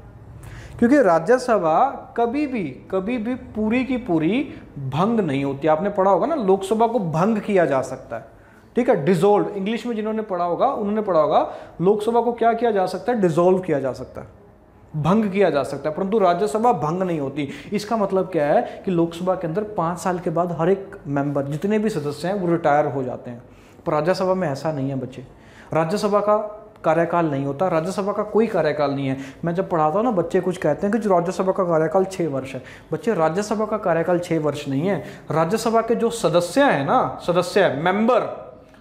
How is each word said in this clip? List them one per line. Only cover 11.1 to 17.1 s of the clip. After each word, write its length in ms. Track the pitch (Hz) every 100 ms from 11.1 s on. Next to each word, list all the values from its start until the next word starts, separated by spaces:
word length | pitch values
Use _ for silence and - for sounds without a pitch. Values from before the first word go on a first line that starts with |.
| 170
होगा 200 | 151 190 311 - - -
लोकसभा 400 | 175 214 226 233
को 120 | 233
क्या 200 | 233 226
किया 180 | 233 240
जा 160 | 202 185
सकता 260 | 185 185
है? 80 | 240
dissolve 380 | 180 156 175 185
किया 220 | 180 143
जा 120 | 131
सकता 280 | 120 127 -
है, 60 | - - - - - - - 156
भंग 340 | 147 214 214
किया 200 | 185 185
जा 120 | 143
सकता 260 | 127 139 156
है, 60 | 147
परंतु 220 | 190 220
राज्यसभा 540 | 185 175 208 214 240
भंग 300 | 196 151 175
नहीं 180 | 185